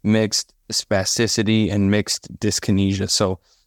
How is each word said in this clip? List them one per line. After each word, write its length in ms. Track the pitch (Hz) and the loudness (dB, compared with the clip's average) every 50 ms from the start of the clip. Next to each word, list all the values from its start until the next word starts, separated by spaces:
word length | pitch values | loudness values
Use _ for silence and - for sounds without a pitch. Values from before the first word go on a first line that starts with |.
mixed 500 | - 104 110 110 110 104 - - - - _ _ _ - | 0 2 2 2 2 2 -2 -4 -6 -8 _ _ _ -8
spasticity 1040 | - - - - 107 95 95 - - - 117 104 - 113 104 104 110 110 107 87 | -6 -6 -4 -2 -2 0 0 0 0 0 0 0 0 0 0 2 2 2 2 2
and 180 | 101 104 98 98 | 0 2 2 2
mixed 380 | 104 104 98 - - - - - - - | 2 2 0 -2 -6 -8 -8 -14 -10 -4
dyskinesia. 720 | - 104 - - - - 101 98 98 95 98 98 98 92 | -4 -2 -2 -2 -2 0 0 2 2 2 0 -2 -2 -2
So 320 | - - 107 95 95 - _ _ _ _ _ | 0 0 0 0 -2 -4 _ _ _ _ _